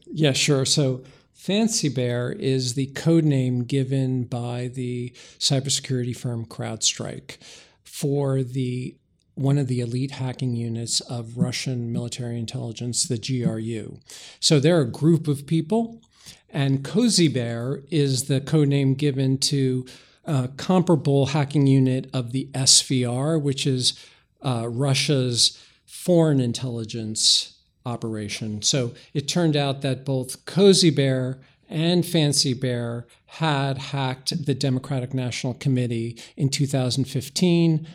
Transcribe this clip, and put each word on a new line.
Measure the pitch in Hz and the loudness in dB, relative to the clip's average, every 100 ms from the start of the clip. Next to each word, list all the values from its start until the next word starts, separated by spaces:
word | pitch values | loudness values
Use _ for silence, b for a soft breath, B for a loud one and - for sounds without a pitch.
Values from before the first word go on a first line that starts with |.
| - | -10
Yeah, | - 151 | 0 2
sure. | 131 - 139 | 2 2 2
So | 131 - 135 127 b b b | 2 2 2 0 b b b
Fancy | _ - 202 226 - 147 | _ -2 0 0 0 -2
Bear | 123 123 120 123 | 0 -2 -2 -4
is | - 135 131 123 123 | -2 0 0 0 -4
the | 135 | -6
code | - 160 165 156 | -2 2 4 4
name | 135 127 123 120 | 2 2 0 0
given | 139 127 135 131 127 | -2 0 0 0 -2
by | 123 123 120 120 123 | -2 -6 -6 -6 -8
the | 131 123 123 123 B B B | -6 -6 -6 -8 B B B
cybersecurity | - 139 135 - - 127 123 117 | 0 0 0 -4 -2 -2 -2 -6
firm | 127 117 110 | -6 -6 -8
CrowdStrike | - 113 113 - - 110 - - - B B B B | -8 -8 -2 -2 -2 -6 -10 -14 -18 B B B B
for | - - 147 143 139 135 | -18 -6 -2 0 0 0
the, | 127 131 123 123 131 - _ _ _ | -2 -2 -4 -4 -8 -12 _ _ _
one | - 139 143 | -2 2 2
of | 143 | 2
the | 123 | -2
elite | 120 123 139 | -2 -2 -4
hacking | - 131 123 131 120 | -4 -8 -4 -4 -2
units | 117 113 117 - | -4 -4 -4 -4
of | - 120 113 120 | -4 -8 -8 -4
Russian | 127 117 143 123 117 | -4 -2 -4 -4 -4
military | 120 120 - 120 117 | -4 -6 -8 -6 -6
intelligence, | 113 131 120 110 123 117 - | -6 -8 -8 -6 -4 -4 -2
the | 123 | -4
G | - 127 | -4 -2
R | 113 110 | -2 -2
U. | 113 113 - - B B B B | -4 -8 -10 -14 B B B B
So | - 156 | 2 4
they're | 143 175 | 6 4
a | 123 | 2
group | 104 151 165 160 | 2 4 4 2
of | 139 139 | -4 -2
people, | 160 160 226 233 226 b b b b _ | -2 0 0 -2 -8 b b b b _
and | - 139 139 139 | -2 0 0 0
Cozy | 175 240 185 165 | 2 2 4 4
Bear | 123 117 117 123 143 - | 2 -2 -4 -4 -6 -2
is | 160 139 131 - | 0 2 0 0
the | 131 | -2
code | 135 160 143 | 2 2 4
name | 139 135 | 4 2
given | 135 147 131 135 135 | 2 0 2 0 2
to | - 143 131 127 127 B B B - | 0 2 2 0 -4 B B B -2
a | 139 127 - | -2 -2 -4
comparable | - 185 175 160 143 139 139 | 2 2 4 2 4 2 2
hacking | 151 139 151 139 | 0 0 2 6
unit | 135 131 131 - | 6 4 2 -2
of | 131 117 | -6 -4
the | 131 135 131 | -4 -4 0
S | 131 - | 4 4
V | - 131 123 | 4 0 0
R, | 120 143 165 | -2 0 0
which | 143 135 147 | 0 0 0
is, | 127 123 b b b b _ | 0 0 b b b b _
uh, | 131 117 117 | -4 -2 -4
Russia's | 117 139 139 - 139 127 117 - b b b _ | -2 0 0 2 0 2 2 0 b b b _
foreign | - - 170 160 139 | -6 2 4 6 4
intelligence | 120 113 131 117 110 117 110 110 - - - - _ _ 127 | 2 -2 -6 -6 -8 -8 -6 0 2 2 0 -12 _ _ -8
operation. | 117 113 107 104 - 110 104 | -6 -6 -6 -6 -6 -6 -4
So | - 143 120 B B | 0 0 -2 B B
it | 151 139 | -6 -2
turned | 175 170 147 | 2 2 2
out | 139 135 | 0 -2
that | 139 131 | -4 -4
both | 139 131 123 - - | -2 -4 -4 -10 -4
Cozy | 170 196 185 175 | 6 6 8 6
Bear | 135 135 131 127 131 b b _ | 4 2 2 -2 -6 b b _
and | 185 170 180 | -2 2 2
Fancy | 165 170 147 139 143 123 | 2 2 2 2 0 0
Bear | 131 120 120 120 - b _ | -2 -2 -4 -8 -10 b _
had | - 160 143 139 139 | -4 0 0 0 -4
hacked | - 139 131 131 - 175 147 | -6 -4 -4 -4 -4 -4 -2
the | 135 | -2
Democratic | 139 127 - 135 123 | 0 -2 -2 -6 -4
National | 131 123 - 131 | -4 -4 -4 -6
Committee | 117 143 127 123 117 117 117 B - | -4 0 0 0 -2 -6 -8 B -4
in | 139 | -2
two | 131 135 | 0 0
thousand | 135 127 120 | 0 0 -2
fifteen | 127 135 - - 185 170 170 156 160 | -2 -4 -6 0 2 4 4 2 -2